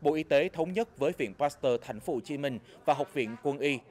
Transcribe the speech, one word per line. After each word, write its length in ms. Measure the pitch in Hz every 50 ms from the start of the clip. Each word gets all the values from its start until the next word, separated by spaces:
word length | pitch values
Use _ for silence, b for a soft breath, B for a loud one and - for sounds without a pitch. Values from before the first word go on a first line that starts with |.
Bộ 140 | - 156 156
Y 80 | 156
tế 260 | 156 - 147 139 160 190
thống 240 | - 165 160 175
nhất 260 | 185 214 233 - - -
với 140 | 139 156 180 -
Viện 160 | 135 104 92 -
Pasteur 420 | 147 143 - - - 131 120 120
Thành 180 | - - 113 107
phố 140 | - - 156
Hồ 60 | 120
Chí 180 | - - 147 139
Minh 200 | 143 139 127 107 B B B B -
và 100 | - 143
Học 200 | 135 143 - -
viện 220 | 147 117 110 117 -
Quân 160 | - 147 139 143
y 200 | 135 147 139 120 - B